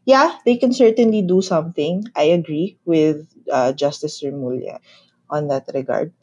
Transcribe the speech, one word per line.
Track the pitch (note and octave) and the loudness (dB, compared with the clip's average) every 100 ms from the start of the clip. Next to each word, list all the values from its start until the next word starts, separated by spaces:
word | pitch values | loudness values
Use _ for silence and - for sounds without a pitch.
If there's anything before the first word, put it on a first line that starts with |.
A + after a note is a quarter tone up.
| - | 2
Yeah, | C4 D#4+ - - | 4 4 0 0
they | A#3+ | 2
can | B3+ | 0
certainly | B3 A#3 A3+ A3+ G#3+ | 4 4 4 2 2
do | F3+ F#3 | 2 2
something. | F#3+ E3+ E3 E3+ D3 F#3 G#3+ - | 2 -2 -2 -4 -4 -4 -6 0
I | D#3 | 2
agree | F3 D#3+ D3+ F#3+ - F3+ | 2 0 -4 -6 -6 -2
with, | E3 D#3 D3+ D#3 _ - | 2 2 0 -8 _ -4
uh, | C3+ B2+ C#3+ | 0 0 0
Justice | C#3+ C#3+ D3+ - | -4 -4 -8 -8
Remulla | C#3+ C#3+ B2+ B2+ - - - _ _ _ _ | -8 -8 -6 -8 -8 -14 -20 _ _ _ _
on | D3+ D3 | -6 -4
that | C3+ - | -4 -4
regard. | C#3 C3 - D#3 - | -6 -4 -4 -4 -2